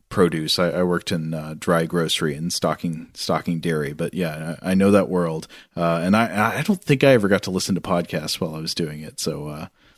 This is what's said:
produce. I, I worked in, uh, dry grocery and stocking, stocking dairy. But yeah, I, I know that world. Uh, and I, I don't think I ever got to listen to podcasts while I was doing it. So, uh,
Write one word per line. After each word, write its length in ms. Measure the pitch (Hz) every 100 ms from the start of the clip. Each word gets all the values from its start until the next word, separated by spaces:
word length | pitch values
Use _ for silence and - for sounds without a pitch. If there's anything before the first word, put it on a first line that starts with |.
| -
produce. 500 | 104 87 80 78 -
I, 120 | 87
I 120 | 87
worked 300 | 90 87 -
in, 220 | 85 80
uh, 220 | 80 78 76
dry 260 | - 82
grocery 500 | 82 87 80 - 78
and 160 | 71 85
stocking, 600 | - 82 78 87 78 -
stocking 480 | - - 78 87 82
dairy. 320 | 85 78 71
But 220 | 73 82
yeah, 420 | 90 82 76 80 78
I, 80 | 92
I 40 |
know 160 | 95 98
that 180 | 101 90
world. 380 | 90 85 80 - - - 87
Uh, 240 | 85 85
and 140 | 90 107
I, 440 | 117 98 107 107
I 20 |
don't 200 | 185 185
think 220 | - 139
I 40 | 139
ever 160 | 123 98
got 140 | 95
to 80 | 98
listen 240 | 92 -
to 80 | 87
podcasts 580 | - 87 82 78 76 -
while 140 | 82
I 60 | 78
was 140 | 80
doing 280 | - 78 76
it. 180 | 76 -
So, 280 | - 73 73
uh, 180 | 76 - _ _